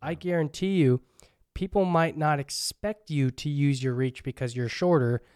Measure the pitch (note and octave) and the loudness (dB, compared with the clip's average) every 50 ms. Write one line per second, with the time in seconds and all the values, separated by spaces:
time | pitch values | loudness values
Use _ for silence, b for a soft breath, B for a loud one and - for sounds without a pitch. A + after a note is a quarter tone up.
0 | - D3+ E3+ - - F3+ F3 E3+ D#3 C#3+ - - F#3 F#3+ G3 F3+ D3 B2+ B2 B2 | -10 -10 -8 -6 -4 -2 0 0 0 -2 -4 -4 -2 0 2 4 4 4 4 2
1 | b b b b b b b b b _ - - F#3+ F#3+ - G#3 F#3+ F3+ E3+ E3 | b b b b b b b b b _ -10 -8 -6 -2 0 0 2 2 2 2
2 | E3 E3 - D#3 D3+ D3+ D3+ C#3+ C#3 - - - - - - - - G#3 G#3+ - | 2 0 0 0 0 0 0 0 -2 -6 -8 -8 -8 -8 -8 -6 -6 -6 -6 -8
3 | _ - D3+ C#3+ C3+ B2+ B2+ - - D3+ D3 C#3+ C#3+ C#3+ C#3 B2+ C3 C3 A#2+ B2+ | _ -4 -2 0 0 0 -2 -4 -6 -4 -2 0 2 2 2 0 -2 -2 -2 -2
4 | C3 C3 B2+ - - C3+ - - C3 A#2+ A#2 B2+ B2 A2+ - - F3+ F3+ F3 D3 | -2 -2 -4 -6 -10 -12 -8 -6 -6 -6 -4 -4 -4 -4 -2 0 2 4 4 4
5 | B2 A#2 B2 A#2 b b b | 4 4 2 0 b b b